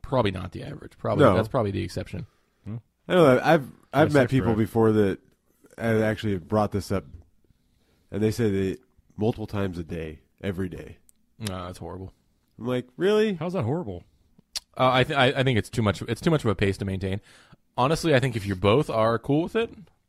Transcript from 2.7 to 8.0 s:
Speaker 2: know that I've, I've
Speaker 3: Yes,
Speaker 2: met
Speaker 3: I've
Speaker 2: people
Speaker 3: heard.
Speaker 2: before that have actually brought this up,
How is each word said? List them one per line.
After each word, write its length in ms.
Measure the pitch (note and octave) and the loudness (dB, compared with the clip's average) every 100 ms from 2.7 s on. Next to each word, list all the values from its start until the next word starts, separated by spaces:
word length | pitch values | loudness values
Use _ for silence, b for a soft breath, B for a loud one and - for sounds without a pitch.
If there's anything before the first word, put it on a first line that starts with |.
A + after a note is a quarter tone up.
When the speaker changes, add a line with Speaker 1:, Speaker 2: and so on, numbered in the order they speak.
| A2+ _ _ - | -14 _ _ 0
Speaker 2:
know 100 | F3+ D3+ B2+ | 6 8 6
that 100 | C#3 | 4
I've, 180 | D#3+ B2+ - _ | 2 2 -18 _
I've 140 | C3+ D#3 | 2 4
Speaker 3:
Yes, 40 | |
Speaker 2:
met 80 | D3 | 4
Speaker 3:
I've 40 | A#2+ | 4
Speaker 2:
people 200 | C3 A#2 | 2 2
Speaker 3:
heard. 100 | A2 | 2
Speaker 2:
before 340 | A2 A#2 A2+ | 2 4 4
that 260 | G#2+ G2+ - _ _ _ _ _ - | 6 2 0 _ _ _ _ _ -8
have 240 | A2+ A2 | -2 0
actually 340 | A2 G#2+ A2 F#2+ | 0 -2 -4 -4
brought 360 | D#2+ G#2+ G#2 | 0 0 0
this 200 | G2+ - | -2 -4
up, 120 | F#2+ - - - _ _ _ _ _ _ _ | -6 -6 -20 -20 _ _ _ _ _ _ _